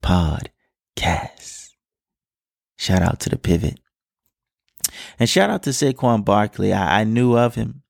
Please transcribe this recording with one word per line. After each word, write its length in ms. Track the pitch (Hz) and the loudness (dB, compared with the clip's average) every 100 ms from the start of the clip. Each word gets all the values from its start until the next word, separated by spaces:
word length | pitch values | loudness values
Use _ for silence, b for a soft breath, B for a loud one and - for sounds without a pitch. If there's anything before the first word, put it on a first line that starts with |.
Podcast. 1700 | - 92 82 76 - _ _ _ _ - - 82 - - - - - _ _ _ _ _ _ _ _ _ _ _ | 0 0 0 -2 -8 _ _ _ _ -6 -4 -4 -6 -16 -20 -20 -20 _ _ _ _ _ _ _ _ _ _ _
Shout 260 | - 92 | 0 2
out 180 | 90 - | 2 0
to 80 | - | -4
the 80 | - | -4
Pivot. 420 | - 85 - - _ _ _ _ _ _ _ _ _ _ - B B B | 0 0 0 -6 _ _ _ _ _ _ _ _ _ _ -12 B B B
And 120 | 117 | 0
shout 200 | - 104 | 2 2
out 140 | - | 0
to 60 | - | -4
Saquon 560 | 131 143 127 127 113 101 | -2 -2 0 2 2 2
Barkley. 480 | 104 104 - 101 | 2 2 -2 -2
I, 280 | 95 90 92 | 0 2 2
I 20 | 110 | 2
knew 320 | 113 123 117 | 2 2 4
of 180 | 120 117 | 2 0
him 280 | 110 127 _ | -8 -8 _